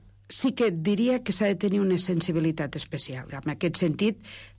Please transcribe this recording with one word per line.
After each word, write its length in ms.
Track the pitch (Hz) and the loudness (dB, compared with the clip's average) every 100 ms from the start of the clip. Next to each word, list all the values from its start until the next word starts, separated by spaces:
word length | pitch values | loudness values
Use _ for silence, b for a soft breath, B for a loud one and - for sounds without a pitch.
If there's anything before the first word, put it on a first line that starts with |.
| - - - | -20 -20 -10
sí 220 | - 269 | -2 0
que 160 | - 226 | 2 2
et 80 | 165 | 2
diria 380 | 165 202 247 254 | 2 2 4 2
que 100 | 247 | 0
s'ha 160 | - 202 | 0 0
de 80 | 185 | 2
tenir 220 | 202 202 | 2 2
una 180 | 190 180 | 2 2
sensibilitat 760 | 185 165 180 165 160 156 143 151 | 2 0 0 0 0 0 -4 -6
especial. 520 | - 143 - 127 - | -8 -8 -8 -8 -10
En 220 | 143 151 | -8 -6
aquest 260 | 139 170 160 | -2 -2 0
sentit, 440 | 175 143 208 208 B B B | 0 2 0 0 B B B